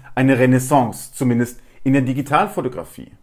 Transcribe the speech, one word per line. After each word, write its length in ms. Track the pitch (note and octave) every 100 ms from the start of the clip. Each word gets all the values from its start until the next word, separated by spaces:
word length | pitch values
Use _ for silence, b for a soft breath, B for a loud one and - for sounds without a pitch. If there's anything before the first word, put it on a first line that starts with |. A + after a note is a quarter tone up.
| B
eine 240 | - C3 B2+
Renaissance, 760 | B2+ B2+ B2+ C#3+ A#2 - -
zumindest 480 | - B2+ A#2+ A#2+ - b b C3
in 80 |
der 80 | C#3
Digitalfotografie. 1120 | B2+ C3 C3+ D3+ G3+ F#3+ F3 - E2 - - -